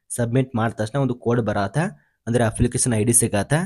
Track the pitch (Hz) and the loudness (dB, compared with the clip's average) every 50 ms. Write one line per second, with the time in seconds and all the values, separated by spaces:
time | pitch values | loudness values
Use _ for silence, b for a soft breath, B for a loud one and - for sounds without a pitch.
0 | b - - - 120 117 117 135 131 131 - 110 110 117 101 - 107 - - 143 | b -10 -6 -4 -2 0 0 0 0 0 0 -2 -2 -2 -2 -4 -6 -4 -2 -2
1 | 139 123 120 - - 117 120 123 113 107 104 104 98 98 - 147 170 202 b b | -2 -2 -2 -2 -2 0 0 0 0 0 -2 -2 -2 -2 -2 -2 -2 -2 b b
2 | b b b b _ 117 117 120 117 110 - - 120 123 - 120 - 131 117 107 | b b b b _ -2 0 2 2 0 2 0 0 0 0 0 0 0 0 2
3 | 107 120 117 - 120 110 - 101 98 - 139 160 185 | 2 2 4 2 2 2 0 0 0 0 0 -2 -2